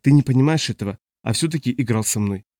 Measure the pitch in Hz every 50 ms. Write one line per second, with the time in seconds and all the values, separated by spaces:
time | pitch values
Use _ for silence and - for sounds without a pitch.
0 | - 139 143 147 135 - 127 127 135 151 160 151 - - 110 - 107 101 98 -
1 | _ _ _ _ _ 113 110 - 165 160 160 156 - 123 127 - 127 110 117 110
2 | 107 - - 107 104 101 98 95 - _ _ _